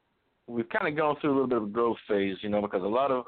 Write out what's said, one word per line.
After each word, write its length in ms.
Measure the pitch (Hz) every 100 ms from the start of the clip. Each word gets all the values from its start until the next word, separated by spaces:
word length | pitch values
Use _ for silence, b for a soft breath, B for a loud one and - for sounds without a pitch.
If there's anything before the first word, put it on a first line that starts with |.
| _ _ _ _ -
we've 220 | 117 113
kinda 240 | 214 185
gone 240 | 147 151 143
through 100 | 156
a 20 |
little 160 | 135 127
bit 100 | 123
of 60 |
a 20 | 107
growth 300 | 107 117 110 -
phase, 300 | 104 98 92
you 60 | 104
know, 120 | 104
because 220 | 104 104
a 40 | 95
lot 240 | 117 139
of, 140 | 127